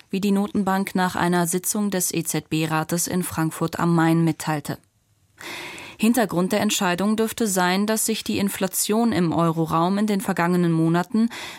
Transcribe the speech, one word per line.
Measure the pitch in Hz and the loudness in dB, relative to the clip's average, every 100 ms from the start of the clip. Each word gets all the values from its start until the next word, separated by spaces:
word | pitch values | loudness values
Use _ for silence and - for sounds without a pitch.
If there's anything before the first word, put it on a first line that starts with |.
| - | -8
wie | 196 | -2
die | 202 | 0
Notenbank | 196 202 208 190 190 196 | 0 0 -2 0 0 0
nach | 190 185 | 0 0
einer | - 175 175 170 | 2 2 2 2
Sitzung | 180 - 214 208 | -2 -2 -2 -2
des | 185 - | -2 -2
E-Z-B-Rates | 165 160 156 - 156 160 156 160 170 - | -2 -2 -4 -2 -2 0 -2 -2 -2 -2
in | 185 | -2
Frankfurt | 175 - 160 - 165 - | -2 -2 -2 -2 -4 0
am | 170 | 2
Main | 170 165 165 | 4 4 4
mitteilte. | 165 147 - 151 - - _ _ _ _ _ - - - - - - - | 2 0 -4 -4 -4 -10 _ _ _ _ _ -20 -16 -14 -14 -16 -16 -2
Hintergrund | 220 240 202 170 180 | 2 4 2 2 0
der | 208 | 2
Entscheidung | 208 202 190 175 202 214 | 0 0 0 0 0 0
dürfte | 220 - 226 | 0 0 0
sein, | 185 180 190 208 | 2 2 2 0
dass | 220 - | 0 0
sich | 214 | -2
die | - 208 | -2 -2
Inflation | 196 - 190 - - 214 233 | -2 -2 -4 -2 0 2 2
im | 196 175 | 2 2
Euroraum | 151 170 165 160 165 175 196 | 2 0 0 0 2 2 2
in | 214 | 0
den | 196 | 0
vergangenen | 196 180 170 180 170 | -2 0 2 2 2
Monaten | 165 165 170 180 214 233 - - | 2 2 2 0 0 0 -2 -14